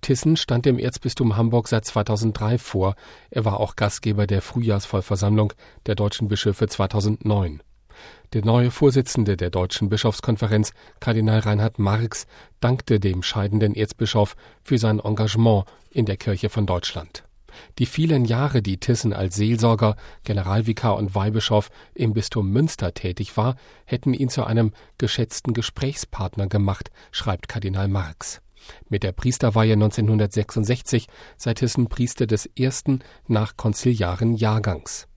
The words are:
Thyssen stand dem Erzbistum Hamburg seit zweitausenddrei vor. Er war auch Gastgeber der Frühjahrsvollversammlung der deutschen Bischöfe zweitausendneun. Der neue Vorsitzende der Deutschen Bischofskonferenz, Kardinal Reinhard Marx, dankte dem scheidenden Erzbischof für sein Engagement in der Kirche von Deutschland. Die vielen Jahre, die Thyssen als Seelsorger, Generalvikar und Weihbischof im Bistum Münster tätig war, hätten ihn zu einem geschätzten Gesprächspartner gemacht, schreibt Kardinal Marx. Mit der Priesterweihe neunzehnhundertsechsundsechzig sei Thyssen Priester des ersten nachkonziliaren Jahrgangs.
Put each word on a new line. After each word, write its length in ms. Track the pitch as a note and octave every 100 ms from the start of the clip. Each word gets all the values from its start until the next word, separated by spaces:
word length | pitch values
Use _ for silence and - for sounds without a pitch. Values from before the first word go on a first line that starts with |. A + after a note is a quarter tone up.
Thyssen 360 | - C3 D#3 D#3+
stand 280 | - A#2+ B2
dem 140 | A#2+
Erzbistum 560 | A#2+ - B2+ - A#2+ G2+
Hamburg 320 | A2+ A#2+ A2+
seit 180 | A2+ G#2
zweitausenddrei 720 | - G#2 G#2+ A2+ G#2+ G#2+ A#2+
vor. 380 | - G2 F#2+ G2 - - -
Er 160 | - A2
war 140 | G2
auch 160 | G#2+ -
Gastgeber 500 | G#2 - A2+ G2+ G2
der 160 | G2
Frühjahrsvollversammlung 1120 | - A#2+ A2+ G2+ - G2+ - G2+ G2+ G#2+ G#2 - - - -
der 100 | G2+
deutschen 340 | G#2 - G#2
Bischöfe 380 | G#2 G#2+ G2 G#2+
zweitausendneun. 920 | - F#2+ G#2+ G#2 G#2+ A2 G#2 F2+ D2 - _ _ - - - -
Der 120 | A#2 G#2
neue 260 | A#2 B2
Vorsitzende 680 | - C#3+ C3 B2+ - G#2 F#2
der 120 | F2+
Deutschen 400 | F#2 F2+ - G2+
Bischofskonferenz, 800 | G#2 A#2 A2 - G#2+ G#2+ G#2+ G#2+ - - -
Kardinal 400 | - A2+ A2 A2
Reinhard 380 | G#2 G#2 A2 -
Marx, 480 | G2 G#2+ A2+ - - - - _
dankte 380 | B2 B2+ - A2
dem 220 | G2 F2+
scheidenden 540 | - - G2+ G#2+ G#2+ G2+
Erzbischof 600 | G#2+ - A2 A2 G#2 - - _
für 140 | - B2+
sein 220 | A2 G#2+
Engagement 680 | G#2+ G#2+ G#2+ A2 A#2 G#2 F#2+ - _
in 140 | - G#2+
der 120 | F#2+
Kirche 320 | - G2 G#2+
von 160 | - G2
Deutschland. 600 | F2 - - D#2+ - - _ _ - - -
Die 60 | A#2+
vielen 400 | - D#3+ D3 A#2
Jahre, 360 | A#2 C#3+ C3+
die 180 | G2+ F#2+
Thyssen 340 | - A#2+ A2+
als 220 | G2 F#2+ F#2
Seelsorger, 600 | G#2+ A#2 A#2 A2+ A2 G#2 - -
Generalvikar 720 | - G2+ F#2 G2+ A2 A2 A#2+ G2
und 200 | G2+ G2
Weihbischof 540 | G2 A2 - G#2+ - - -
im 200 | - A#2
Bistum 380 | G#2+ - B2 G2
Münster 420 | G#2+ D#3 - F2+
tätig 440 | - F#2 F2 G#2 -
war, 180 | A2+ B2+ - - -
hätten 280 | C3 -
ihn 160 | B2+ C3
zu 140 | -
einem 300 | A#2+ A2+ A2+ - - _
geschätzten 560 | A#2 - A2+ - -
Gesprächspartner 920 | A#2 - - C3+ C#3+ - - F#2+ - G2
gemacht, 440 | G#2 G2 F#2+ - - -
schreibt 360 | - - F2+ -
Kardinal 400 | - G2 F#2+ G2
Marx. 540 | G2 D#2+ D#2 - - _ _ - - -
Mit 140 | G2+
der 80 | F#2+
Priesterweihe 680 | - B2+ B2 A#2+ G#2+ A2 G#2+
neunzehnhundertsechsundsechzig 1300 | G#2+ - G#2+ A2 G#2 - G2+ - G#2 B2 - A#2+ - - - -
sei 160 | -
Thyssen 340 | A2+ B2 - A#2
Priester 400 | - A#2+ - A2
des 200 | A2 - -
ersten 420 | B2+ - - C3 - - -
nachkonziliaren 1080 | A2 G#2+ - A2 G2+ B2 A#2 F2 F2+ A2+ A2+
Jahrgangs. 720 | A2 A2 G#2 D#2+ - - -